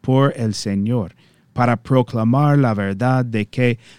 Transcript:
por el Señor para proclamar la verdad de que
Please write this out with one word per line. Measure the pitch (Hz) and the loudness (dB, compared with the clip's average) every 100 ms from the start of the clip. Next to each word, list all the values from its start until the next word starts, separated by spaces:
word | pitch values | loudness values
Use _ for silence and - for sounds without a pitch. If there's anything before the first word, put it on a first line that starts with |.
por | - 131 139 135 | -2 2 2 0
el | 113 | -4
Señor | 101 104 98 104 123 85 - _ _ _ | -4 -4 -4 -2 -4 -6 -12 _ _ _
para | - 120 117 | 0 0 0
proclamar | - 131 120 117 110 135 147 147 | 0 0 0 0 0 2 2 4
la | 127 | 2
verdad | 104 98 98 123 131 | 0 -4 -2 0 0
de | 120 113 104 | -2 -4 -4
que | - 123 113 - | -2 0 -2 -8